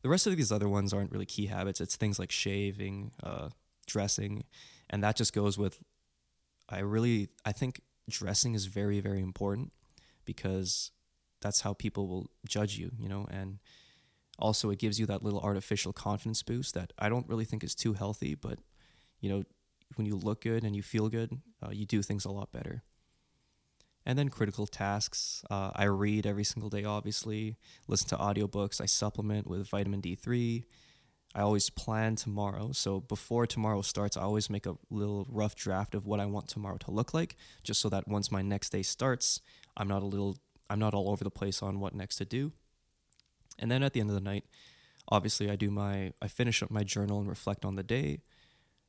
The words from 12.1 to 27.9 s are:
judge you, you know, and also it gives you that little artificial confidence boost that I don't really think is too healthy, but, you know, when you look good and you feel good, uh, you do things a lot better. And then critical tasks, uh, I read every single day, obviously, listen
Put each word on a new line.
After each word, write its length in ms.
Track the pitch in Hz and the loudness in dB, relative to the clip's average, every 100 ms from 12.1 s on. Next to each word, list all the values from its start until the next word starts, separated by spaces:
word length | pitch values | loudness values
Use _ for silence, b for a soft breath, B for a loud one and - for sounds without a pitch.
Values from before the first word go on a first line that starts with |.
| 92 - _ - | -4 -6 _ -4
judge 300 | 107 104 104 | 0 0 -2
you, 140 | - 117 | -6 -6
you 100 | 101 | -6
know, 180 | 98 101 | -6 -6
and 280 | 98 95 101 B B B B B B B - | -6 -8 -10 B B B B B B B 2
also 320 | 107 107 110 | 4 4 2
it 80 | 101 | 2
gives 220 | 110 104 | 2 2
you 60 | 107 | 2
that 160 | 101 | 2
little 180 | 104 101 | 0 0
artificial 520 | 104 98 - 104 - | 2 0 0 0 0
confidence 500 | - 101 104 110 110 | -2 -2 -2 -2 -4
boost 320 | - 120 139 | -2 -2 -2
that 180 | - 87 - | -4 -6 0
I 100 | 107 | 2
don't 200 | 120 - | 2 0
really 160 | 113 | -2
think 200 | 110 107 | 0 -2
is 100 | - | -4
too 200 | - 117 | 0 0
healthy, 400 | 101 101 107 69 | 2 -2 -2 -4
but, 240 | 73 - - - b b b b b | -4 -6 -8 -10 b b b b b
you 100 | 98 | 0
know, 120 | 98 92 _ _ _ _ - | 0 -2 _ _ _ _ -2
when 100 | 107 | 0
you 100 | 101 | 0
look 260 | 104 110 | 0 0
good 220 | 117 113 | 0 0
and 120 | 110 101 | 0 -2
you 60 | |
feel 260 | 101 110 107 | 0 0 2
good, 320 | 113 113 131 - _ | 0 -2 -6 -12 _
uh, 60 | 104 | -8
you 160 | 101 104 | -6 0
do 160 | 107 | 2
things 220 | 98 104 | 2 -2
a 60 | 98 | -2
lot 220 | 101 101 | -6 -6
better. 300 | - - 117 - _ _ _ _ _ _ _ _ b b b - | -8 -6 -8 -12 _ _ _ _ _ _ _ _ b b b -2
And 120 | 131 | 2
then 100 | 139 | 0
critical 380 | - 104 107 104 | 2 0 0 -6
tasks, 760 | - 101 101 - - - - - | -2 0 0 -2 -4 -6 -8 -4
uh, 220 | 101 98 | -4 -2
I 100 | - | 2
read 420 | 101 95 104 107 104 | 4 4 4 2 2
every 180 | 101 | 0
single 260 | 104 - 104 | -2 -2 -4
day, 140 | 104 | -2
obviously, 720 | 104 104 104 104 110 107 110 110 B B | -2 -2 -2 -4 -4 -4 -4 -6 B B
listen 200 | - | -2